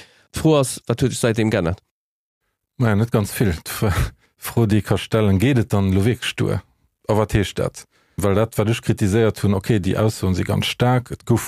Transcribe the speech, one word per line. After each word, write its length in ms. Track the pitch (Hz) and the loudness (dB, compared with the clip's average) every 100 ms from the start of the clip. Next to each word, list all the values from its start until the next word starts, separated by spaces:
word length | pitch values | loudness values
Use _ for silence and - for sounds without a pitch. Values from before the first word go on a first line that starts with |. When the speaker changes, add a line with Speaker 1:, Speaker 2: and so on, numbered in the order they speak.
| - _ _ | -20 _ _
Speaker 1:
Froh 300 | - 160 147 | -2 2 2
ist, 220 | 127 - - | 2 -6 -6
was 100 | 117 | -2
tut 140 | 131 | -2
sich 80 | - | 0
seitdem 300 | 120 110 107 | -2 0 0
geändert? 320 | 104 82 - _ _ _ _ _ _ _ _ _ - | 0 -2 -4 _ _ _ _ _ _ _ _ _ -2
Speaker 2:
Nein, 220 | 117 101 | 0 2
nicht 140 | 113 | 2
ganz 200 | 113 98 | 0 -2
viel. 220 | - 107 80 - - 110 82 | 0 -2 -2 -8 -4 -2 0
<laughs> 400 | - - _ _ | -2 -6 _ _
Froh, 300 | - 120 110 | -6 0 2
die 160 | 107 | 2
kann 160 | - 98 | 2 -2
stellen, 400 | - 113 104 95 | 0 0 2 2
geht 180 | 120 123 | 2 2
es 120 | - | 0
dann 240 | 101 95 | 0 2
lo 120 | 95 | 2
wirklich 320 | 110 101 - - | 2 0 -6 -4
durch. 240 | 101 101 - _ _ _ - | -4 -4 -8 _ _ _ -2
Aber 180 | 107 104 | 0 2
was 80 | |
heißt 240 | 110 95 - | 0 -2 -2
das? 280 | - - - _ _ - | -6 -6 -20 _ _ -4
Weil 120 | 101 | 0
das, 160 | 98 113 - | 0 0 -2
was 120 | 104 | -2
ich 140 | 117 | -2
kritisiert 600 | - 101 101 113 110 - | -2 0 0 2 0 0
habe, 140 | 101 101 | -2 -2
okay, 240 | - 107 | 0 0
die 160 | 92 101 | 0 0
Aussagen 380 | 110 - 92 | -2 0 -2
sind 120 | 92 - | -2 -2
ganz 200 | 101 - | -2 -4
stark, 440 | - 120 113 - | -2 0 0 -2
es 140 | - | -12
gibt, 160 | - 113 | 0 0